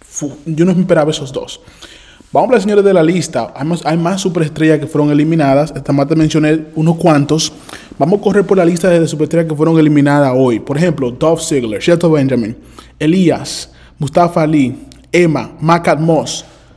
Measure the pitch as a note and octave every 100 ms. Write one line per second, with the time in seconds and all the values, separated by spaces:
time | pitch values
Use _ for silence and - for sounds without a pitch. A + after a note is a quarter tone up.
0 | - - C#3+ - E3 D#3 F3+ F3+ F#3 E3
1 | D3+ D3+ C3+ - - - - - - -
2 | - - _ - G#3 A#3 G3+ G3+ G3 F3+
3 | D#3+ F3+ - B2 A2+ C#3 D3+ E3+ D3+ E3
4 | E3+ F#3+ F#3+ E3 D3+ D#3 D#3+ D3 C#3+ D3
5 | D3 D3 D#3 E3 C#3 C#3 D3+ - - C#3
6 | C#3 D#3+ D#3 D#3 D3+ D#3+ D#3+ D#3+ E3 E3
7 | F3 C#3+ C#3+ D#3+ - - - - - -
8 | D#3+ G3+ G#3 G3 F3+ F#3+ E3+ F3 F#3+ E3+
9 | D#3+ D3+ D3+ E3+ D#3+ D3 D#3+ D#3+ D3+ D3
10 | C#3+ C#3+ C#3 B2+ C3 G#2+ - C#3 F3+ D3
11 | B2 B2 D#3 E3 - C#3 A#2 G2+ F3 E3+
12 | F3 D3+ C3 A#2+ G#2+ A#2 - - - -
13 | D#3 F#3+ E3 A#2+ C3 - - - - -
14 | C#3+ F3 E3+ F3 D#3 D3+ B2 C3 - -
15 | - E3+ E3+ C#3 A2 - D#3 E3+ E3+ D3
16 | D#3+ D#3 A#2 - - - -